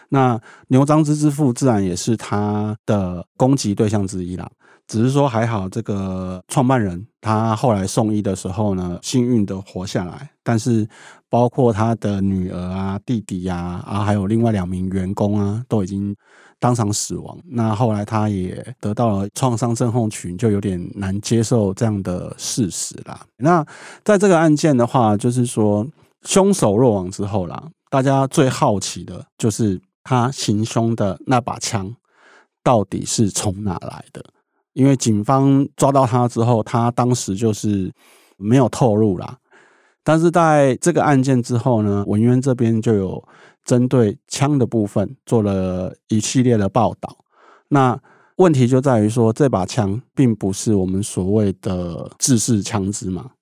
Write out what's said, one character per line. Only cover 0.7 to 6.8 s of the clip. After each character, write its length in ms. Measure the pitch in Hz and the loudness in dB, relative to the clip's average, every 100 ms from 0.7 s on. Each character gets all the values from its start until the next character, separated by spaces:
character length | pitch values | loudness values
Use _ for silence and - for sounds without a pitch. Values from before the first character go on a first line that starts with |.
| 131 | 2
樟 180 | 143 151 | 4 4
芝 120 | 147 151 | 2 2
之 140 | 151 | 0
父 220 | 143 143 | 2 0
自 140 | 117 131 | 2 0
然 140 | 107 | 2
也 120 | 95 87 | 0 -4
是 220 | - 110 | -2 -4
他 580 | - 104 104 104 107 107 - | -2 -4 -2 -2 -4 -6 -2
的 400 | 104 90 90 - - | -2 -2 -6 -12 0
攻 180 | 131 139 | 2 2
击 180 | 107 | 0
对 140 | 101 107 | 0 0
象 180 | 107 95 | 0 -4
之 200 | 95 90 | -6 -8
一 100 | 90 | -10
啦。 140 | - _ _ _ _ | -12 _ _ _ _
只 160 | 110 | -2
是 60 | 127 | 0
说 180 | 139 139 | 2 0
还 180 | 110 117 | 0 -2
好 220 | 110 92 | -2 -6
这 140 | 117 | -8
个 600 | 107 98 95 92 92 92 - | -6 -6 -6 -6 -8 -10 -4
创 180 | 151 123 | 0 2
办 160 | 131 | 2